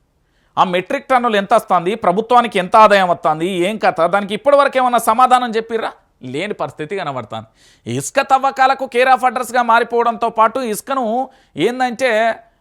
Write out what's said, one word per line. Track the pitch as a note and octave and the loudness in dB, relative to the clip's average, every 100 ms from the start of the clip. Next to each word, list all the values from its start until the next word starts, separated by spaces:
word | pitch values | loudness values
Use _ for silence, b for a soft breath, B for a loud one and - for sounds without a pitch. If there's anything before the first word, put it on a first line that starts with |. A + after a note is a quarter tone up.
| _ _ _ _ _ - | _ _ _ _ _ -2
ఆ | |
మెట్రిక్ | F3+ F3+ F#3 C#4 - | 0 0 -2 -6 0
టన్నులు | B3+ A#3+ G#3 | 0 2 0
ఎంత | G3 | 2
వస్తుంది, | A3+ A3 F3+ E3+ A3+ | 0 2 0 0 -2
ప్రభుత్వానికి | F#3 F3+ A3 B3 A#3 G3+ | 0 0 0 0 0 -2
ఎంత | F3+ A3 | 2 6
ఆదాయం | G#3+ G3+ F#3 | 6 6 2
వస్తుంది, | E3 E3+ D#3 E3+ | 0 -2 -2 -4
ఏం | F#3+ F3 G#3+ | -2 -4 0
కథ, | G3+ E3 | -2 0
దానికి | E3+ F#3+ G3+ | 0 0 -2
ఇప్పటివరకు | G3+ C#4 C#4+ C#4 C4 | -4 2 4 4 0
ఏమన్నా | B3+ A#3+ | 0 0
సమాధానం | A#3 A3 B3+ B3 B3 | 0 2 4 4 2
చెప్పిర్రా? | A3 A3+ A3+ B3 - _ _ | -4 -6 -6 -8 -12 _ _
లేని | B2+ C3 G3+ | -10 -8 -8
పరిస్థితి | G3+ D#3 - D3+ G3 | -6 -8 -8 -10 -8
కనబడుతుంది. | D#3+ C3 A2 A2+ G#2+ b b b - B2 | -8 -8 -10 -12 -14 b b b -8 -6
ఇసుక | - - | -4 -4
తవ్వకాలకు | C4+ C4+ C4+ C4 C4 C4 C4 | 0 0 0 0 0 0 -2
care | A#3+ B3+ B3+ | 0 2 2
of | B3+ | 0
అడ్రస్‌గా | A#3+ A#3 A#3+ | -2 -4 -2
మారిపోవడంతో | A#3+ A3+ A#3 A#3+ A#3 A3+ A#3 | 2 2 2 0 -2 -2 -4
పాటు | A3 A3 A#3+ | 0 0 0
ఇసుకను | B3 G3+ - C4+ A#3 A#3 C4 b b C#3 | -4 -6 -6 -4 -4 -4 -6 b b -4
ఏందంటే | F#3+ B3 B3+ A3+ C4 G#3+ A3+ A3+ - _ | -2 0 -4 -2 -2 0 0 -4 -12 _